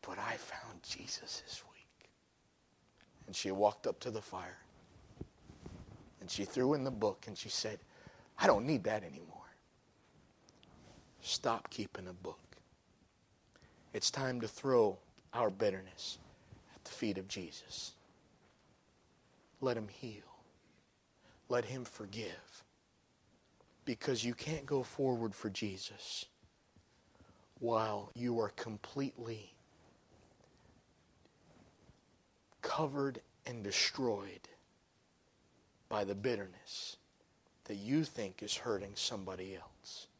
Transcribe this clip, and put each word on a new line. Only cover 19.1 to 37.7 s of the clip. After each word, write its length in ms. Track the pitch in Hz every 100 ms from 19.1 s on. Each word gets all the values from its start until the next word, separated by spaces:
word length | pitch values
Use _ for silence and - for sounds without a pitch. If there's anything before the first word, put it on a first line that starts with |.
| _ _ - - -
Let 160 | 131 117
him 120 | 104
heal. 340 | - 123 104 - - - - _ - _ _ _ _ - - -
Let 180 | 123 113
him 180 | 131
forgive. 800 | 123 - 101 107 104 82 - - - _ _ _ _ _ _ _ _ _ - _
Because 400 | - 117 - 123
you 100 | 117
can't 320 | 120 - 156 139
go 160 | 143
forward 520 | 123 - 131 120 113
for 160 | 101 107
Jesus 760 | 98 107 95 - - - - - _ - _ _ - _ _ _ - - - - -
while 520 | 117 113 110 104 104
you 240 | 117 120 117
are 100 | 104
completely 1040 | - - 104 - 139 135 - 117 110 - - - - - - _ - - - - - - - _ _ _ _ - _ - - - - - - _ _ _ _ _ -
covered 580 | - - 156 139 139 123 - _ -
and 160 | 120
destroyed 840 | 101 - - - 127 101 98 92 - - _ _ _ _ _ _ _ _ _ _ _ _ _
by 160 | 107
the 100 | 98
bitterness 840 | 101 123 113 95 90 - - - - _ _ _ _ _ _
that 120 | -